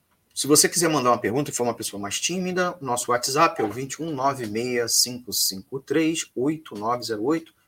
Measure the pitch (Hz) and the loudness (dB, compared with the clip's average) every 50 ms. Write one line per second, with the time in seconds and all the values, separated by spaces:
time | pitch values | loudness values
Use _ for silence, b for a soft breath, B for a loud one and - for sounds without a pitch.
0 | _ _ _ _ _ _ - - - 135 151 - - 180 - 175 175 160 156 143 | _ _ _ _ _ _ -8 -6 2 4 6 6 6 4 2 2 0 2 2 4
1 | 123 123 120 113 - 98 113 147 143 139 - - 120 120 117 - 110 - - 101 | 4 4 4 4 2 0 0 0 -2 -2 -2 -2 -2 -2 -2 -4 -6 -8 -6 -6
2 | 101 101 - - - - 175 185 180 180 180 180 180 180 175 - 135 127 123 123 | -8 -6 -4 -4 -4 -2 -2 -2 -2 -2 0 0 0 -2 -2 -6 -4 -4 -2 -2
3 | - - 120 120 - - 135 151 165 - - - 113 104 107 123 139 135 - - | 0 0 0 0 0 0 4 4 4 4 4 0 -2 -2 -2 -4 -6 -8 -6 -8
4 | 156 165 151 123 131 139 139 123 117 104 104 113 123 127 123 120 117 110 - - | -6 -6 -4 0 0 0 0 0 -4 -4 -2 -2 -2 0 0 0 0 2 2 2
5 | - 120 123 123 123 101 95 - - - 98 95 - - - 104 - - 139 160 | 2 2 -2 -10 -10 -6 -2 -2 -2 -2 -2 -6 -10 -10 -10 -10 -4 0 2 2
6 | 160 160 160 - - - - 113 127 151 160 156 - - 117 101 104 113 120 120 | 2 2 0 -2 -6 -6 -4 -2 0 0 -2 -4 -8 -12 -10 -6 -2 -2 -2 -2
7 | 113 113 110 104 110 139 165 165 165 - _ _ _ | -4 -6 -4 -2 0 0 0 0 -2 -10 _ _ _